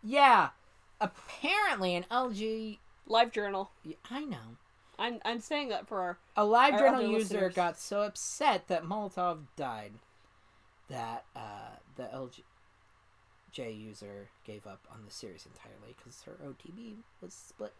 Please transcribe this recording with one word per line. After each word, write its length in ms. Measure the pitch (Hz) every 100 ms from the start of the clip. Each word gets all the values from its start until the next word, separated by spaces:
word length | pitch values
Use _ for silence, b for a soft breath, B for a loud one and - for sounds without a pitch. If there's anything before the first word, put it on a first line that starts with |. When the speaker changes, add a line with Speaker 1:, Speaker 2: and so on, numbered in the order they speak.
Speaker 1:
Yeah. 480 | 214 277 277 220 147 - - _ _ -
Apparently 920 | 202 - - - - 392 403 240 185 175
an 80 | 180
L 200 | 240 254
G, 480 | 202 220 220 220 208 - - -
Speaker 2:
Live 260 | 226 240
journal. 380 | 226 208 196 190 -
Speaker 1:
Yeah, 120 | 151 - -
I 140 | 254
know. 320 | 302 156 113 117 _ _ b -
Speaker 2:
I'm, 200 | 226 233
I'm 160 | - 233
saying 280 | - 294 277
that 160 | 214 185
for 120 | 202
our, 180 | 180 180 _ -
Speaker 1:
A 80 |
live 300 | 208 233 269
Speaker 2:
our 60 | 262
Speaker 1:
journal 140 | 269 254
Speaker 2:
other 60 | 226
Speaker 1:
user 280 | 226 208
Speaker 2:
listeners. 200 | 202 185
Speaker 1:
got 240 | 180 175 160
so 240 | - 202
upset 680 | 208 - - - 294 196 -
that 160 | 175
Molotov 640 | 165 208 202 - 180 160 147 -
died 360 | 135 113 104 107 _ _ b b b b b _ _
that, 360 | 131 113 120 -
uh, 420 | - 110 104 113 107 - 135
the 160 | 123
L 160 | 131 127
G 140 | - - _ _ _ _ _ _ _ _ _ - - 120
user 580 | 107 107 101 104 101 98 _
gave 220 | - 107 101
up 140 | 98 -
on 120 | 110 104
the 40 |
series 340 | - 113 82 -
entirely 480 | - - 104 107 127
'cause 200 | - - -
her 100 | -
O 80 | 143
T 180 | 131 -
B 220 | 185 233 214 - -
was 100 | 185
split. 400 | - - - 208 -